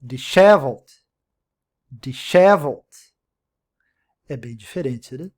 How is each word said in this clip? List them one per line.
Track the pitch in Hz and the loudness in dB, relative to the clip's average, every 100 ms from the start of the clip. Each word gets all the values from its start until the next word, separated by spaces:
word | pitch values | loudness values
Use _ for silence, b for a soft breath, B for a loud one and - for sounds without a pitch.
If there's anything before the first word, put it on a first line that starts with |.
disheveled, | 123 127 - - 196 202 135 113 _ _ _ _ _ _ _ _ _ _ _ | -14 -14 -4 4 6 4 2 -10 _ _ _ _ _ _ _ _ _ _ _
disheveled. | 120 - 127 - 180 185 202 147 123 _ _ _ _ _ _ _ _ _ _ _ _ _ _ _ | -18 -16 -14 0 4 4 4 0 -10 _ _ _ _ _ _ _ _ _ _ _ _ _ _ _
É | 135 | -16
bem | 120 117 | -14 -18
diferente, | 104 - 147 120 - 131 | -16 -10 -8 -10 -14 -18
né? | 180 | -18